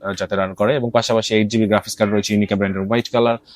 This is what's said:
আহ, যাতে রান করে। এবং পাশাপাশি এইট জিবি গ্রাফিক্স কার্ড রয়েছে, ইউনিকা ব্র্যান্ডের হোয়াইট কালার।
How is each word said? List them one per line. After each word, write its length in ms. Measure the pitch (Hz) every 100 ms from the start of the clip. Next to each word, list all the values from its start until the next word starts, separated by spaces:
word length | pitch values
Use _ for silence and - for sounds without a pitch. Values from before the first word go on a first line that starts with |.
আহ, 120 | 98
যাতে 220 | 92 92 98
রান 180 | 95
করে। 220 | 92 104 143
এবং 140 | 120
পাশাপাশি 440 | 117 - 113 107
এইট 140 | 110 107
জিবি 180 | 110 107
গ্রাফিক্স 300 | 104 - -
কার্ড 160 | 107
রয়েছে, 220 | 104 101
ইউনিকা 220 | 104 104 101
ব্র্যান্ডের 260 | 98 95
হোয়াইট 260 | 98 117 -
কালার। 240 | 120 117 117 -